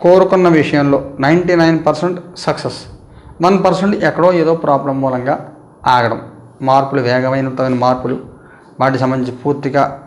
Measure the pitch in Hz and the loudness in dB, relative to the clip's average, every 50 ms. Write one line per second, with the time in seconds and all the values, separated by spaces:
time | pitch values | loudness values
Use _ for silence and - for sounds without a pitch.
0 | - 175 180 185 185 185 190 185 180 175 160 156 139 - 156 147 143 139 139 131 | 2 4 6 6 4 4 2 2 4 4 4 2 2 2 0 0 2 2 0 0
1 | - - - - 131 147 165 180 175 175 175 170 165 165 160 156 160 156 147 - | -2 -4 -6 -2 0 2 2 2 2 2 2 2 2 2 2 2 0 0 -2 0
2 | 175 180 180 - - - - - - 160 143 - - 127 - - - - - - | -2 -4 -4 -6 -12 -16 -18 -8 -6 -6 -4 -4 -6 -10 -10 -12 -16 -20 -20 -20
3 | - - - - - - - - 165 180 196 180 175 185 170 165 190 202 208 - | -20 -20 -20 -20 -20 -18 -4 0 2 2 4 4 2 2 0 0 0 0 0 0
4 | - 151 - - 165 185 180 170 156 160 165 165 156 147 139 135 151 143 135 135 | -2 -2 0 2 2 2 4 2 2 2 0 0 0 0 0 0 0 -2 -4 -2
5 | 135 131 127 127 123 135 - - - - - - - - - - - 131 127 123 | -2 -2 -2 -4 -2 -4 -4 -4 -6 -12 -20 -20 -20 -20 -16 -6 0 0 2 2
6 | 117 110 113 - - - - - - - - - 135 131 135 139 - - 147 139 | 2 0 -2 -6 -10 -14 -20 -20 -20 -20 -16 -6 -2 2 2 2 2 0 -2 -2
7 | 120 120 123 127 127 131 131 135 135 135 127 127 131 131 127 120 123 127 127 - | 0 0 0 0 0 -2 -2 -2 -4 -4 -4 -4 -2 -2 -2 0 0 0 0 0
8 | - 127 127 - - - - - - - - - - - - - 127 135 135 123 | -2 -6 -6 -8 -10 -14 -20 -20 -20 -20 -20 -20 -20 -14 -6 -2 -2 0 0 0
9 | 131 127 131 131 123 127 123 - - 143 143 143 143 131 127 139 135 - - - | 0 -2 -2 -2 -4 -6 -8 -6 -4 -4 -4 -4 -4 -2 0 0 0 -2 -4 -8
10 | - | -10